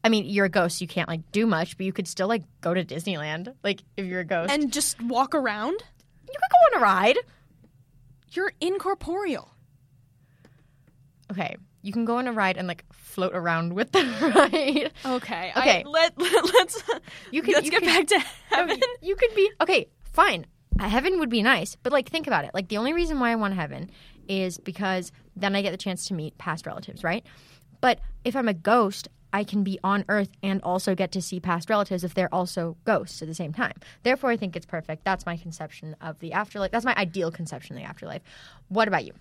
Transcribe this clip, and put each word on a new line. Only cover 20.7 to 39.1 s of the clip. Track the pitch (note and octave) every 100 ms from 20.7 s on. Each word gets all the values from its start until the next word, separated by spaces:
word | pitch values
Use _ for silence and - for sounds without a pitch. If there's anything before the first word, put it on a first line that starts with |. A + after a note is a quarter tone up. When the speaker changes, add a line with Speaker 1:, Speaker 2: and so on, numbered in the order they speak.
| -
Speaker 1:
A | G#3
heaven | A3+ D#4+ F#4
would | C#4+
be | A3+
nice, | A3 A#3 E3 -
but, | B3
like, | C4+ C4
think | D#4+ D4+
about | F#3
it. | C#3+
Like, | G3 F3+
the | G#3
only | B3
reason | E4+ E4+ D4
why | A#3+
I | A3+
want | G#3
heaven | F#3 D3 C3+ F3+ - - - -
is | G3 F#3 F3
because | - F3 G3 F#3 F3+ - - -
then | G3 G3
I |
get | G3
the | F#3
chance | G3 F3+ -
to |
meet | F3+ D3+ -
past | - D#3+ -
relatives, | - - -
right? | E3 G#3 - - - - _ -
But | B3+ - - -
if | B3 C4+
I'm | A#3
a |
ghost, | F3 G3 A#3+ G3+ - - _ _
I | G3+
can | G3+ G#3
be | G3 F#3+
on | F#3+ G3+ F#3+
Earth | G#3 G3 -
and | G3 F#3+
also | F3 F#3 G3+
get | F#3 F#3
to | F#3+
see | E3+ F3+
past | F#3 E3+ E3
relatives | G#3+ G3 F#3
if | F3
they're | F#3+ F3+
also | F#3 F3+ - E3+ D#3+
ghosts | - D#3 - -
at | D#3
the |
same | E3 D#3+
time. | D#3 - - - -
Therefore, | - C4 C4
I | A#3
think | G3+ E3+
it's | -
perfect. | E3+ D#3+ D#3
That's | G3 F#3
my | - E3+
conception | E3+ D#3+ D#3 - D#3 D3+
of | E3+ D3+
the | E3
afterlife. | F3 G#3 G#3 F#3+
That's | A3+
my | B3 A3+
ideal | F#3 F#3+ E3+
conception | E3 D#3+ D3 - C#3+
of |
the | -
afterlife. | - - - _ - - - -
What | F#3+ A3
about | F3
you? | F#2+